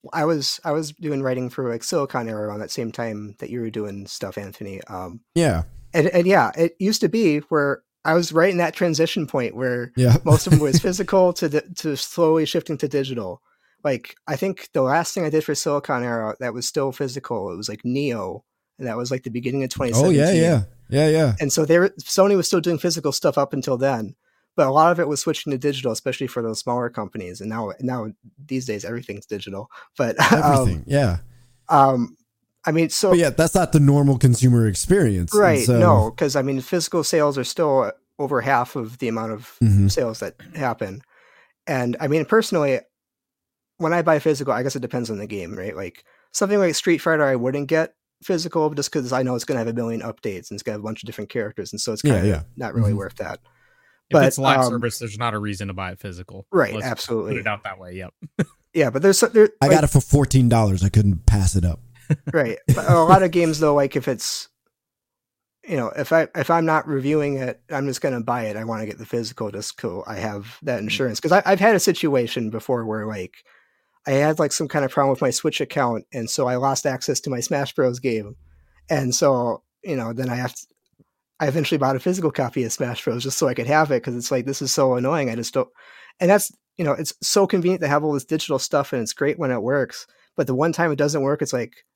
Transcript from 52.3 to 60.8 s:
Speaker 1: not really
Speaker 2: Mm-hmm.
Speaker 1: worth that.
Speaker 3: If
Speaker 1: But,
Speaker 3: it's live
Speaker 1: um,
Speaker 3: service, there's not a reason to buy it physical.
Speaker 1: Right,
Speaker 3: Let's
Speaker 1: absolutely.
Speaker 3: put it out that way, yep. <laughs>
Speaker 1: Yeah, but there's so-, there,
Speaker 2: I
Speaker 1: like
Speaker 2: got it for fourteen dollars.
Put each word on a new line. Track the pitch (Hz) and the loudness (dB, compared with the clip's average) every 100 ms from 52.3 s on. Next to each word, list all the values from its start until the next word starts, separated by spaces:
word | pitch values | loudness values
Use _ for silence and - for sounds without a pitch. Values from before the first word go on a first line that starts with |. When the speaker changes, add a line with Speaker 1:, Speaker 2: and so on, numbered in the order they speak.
| 82 - - | -2 -6 -12
Speaker 1:
not | 113 | -6
really | 117 104 | 0 0
Speaker 2:
Mm-hmm. | 104 | 0
Speaker 1:
worth | 95 - | -6 -10
that. | 98 - _ _ _ _ _ _ _ | -10 -10 _ _ _ _ _ _ _
Speaker 3:
If | 160 | 4
Speaker 1:
But, | 135 | 4
Speaker 3:
it's | 135 | 4
live | 135 131 127 | 2 4 4
Speaker 1:
um, | |
Speaker 3:
service, | 120 117 - | 0 -4 -6
there's | 117 101 | -10 -6
not | 120 | -4
a | 107 | -4
reason | 104 98 101 | -6 -6 -8
to | |
buy | 95 92 | -8 -8
it | 92 | -10
physical. | 101 90 90 95 - | -14 -14 -16 -18 -2
Speaker 1:
Right, | 190 117 | 2 2
Speaker 3:
Let's | 110 123 | 0 -6
Speaker 1:
absolutely. | 117 - 117 101 117 | -6 -4 -4 -4 -4
Speaker 3:
put | |
it | 107 | -4
out | 101 | -6
that | 101 95 | -8 -14
way, | 90 | -14
yep. | 92 92 _ 160 - | -14 -14 _ -16 -6
<laughs> | 185 _ _ | -6 _ _
Speaker 1:
Yeah, | 165 139 | 0 2
but | 135 | 4
there's | 190 190 | 4 4
so-, | - | 4
there, | 226 208 - | 6 6 6
Speaker 2:
I | 143 | 6
Speaker 1:
like | - | 6
Speaker 2:
got | 151 | 6
it | |
for | 139 | 2
fourteen | - 143 135 135 123 | 4 2 4 4 6
dollars. | 117 107 95 | 4 4 2